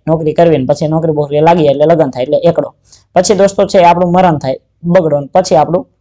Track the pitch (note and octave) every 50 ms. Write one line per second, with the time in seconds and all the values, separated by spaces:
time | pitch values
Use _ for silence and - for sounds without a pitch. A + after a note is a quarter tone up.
0 | - D#3 D#3+ D#3+ D#3+ D#3 D3+ - E3+ E3+ D#3 C#3 B2+ C3 D3 - E3 D3+ D#3 E3
1 | D#3+ E3 D#3 D3+ D3 C#3 C#3+ D3+ D#3 E3 E3+ F3+ D3+ C#3+ C3+ C#3 D3+ D#3+ E3+ D#3
2 | D#3 C3+ B2+ B2+ B2 C#3 D3 C#3+ - E3+ - - C#3 - - _ _ _ _ -
3 | _ _ - E3+ F3+ - G#3+ F#3 G3 G3 F#3+ - G3+ - - G3 F3 F3 F3 F3
4 | F#3 F3 E3+ F3+ F#3 F3+ D#3 C#3 - C3 C3 - _ _ _ _ - F3 E3+ F#3+
5 | E3+ D#3 D3 C#3+ C#3+ - - F#3 F#3 - F#3 D#3+ D3 D3 E3 F#3 - _ _ _